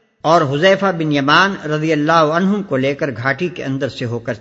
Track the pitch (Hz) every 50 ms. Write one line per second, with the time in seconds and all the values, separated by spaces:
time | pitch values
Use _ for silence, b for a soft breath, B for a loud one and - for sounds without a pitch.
0 | _ _ _ _ - 147 165 175 156 131 139 143 170 190 196 190 196 190 180 165
1 | 165 151 147 143 135 143 151 170 185 196 190 - - 151 151 156 156 160 160 147
2 | 147 156 165 165 160 147 156 170 190 190 208 208 - - 143 131 131 139 143 139
3 | 160 143 117 104 120 135 135 131 180 170 - - 165 139 135 135 139 123 - -
4 | 131 113 120 117 113 135 120 104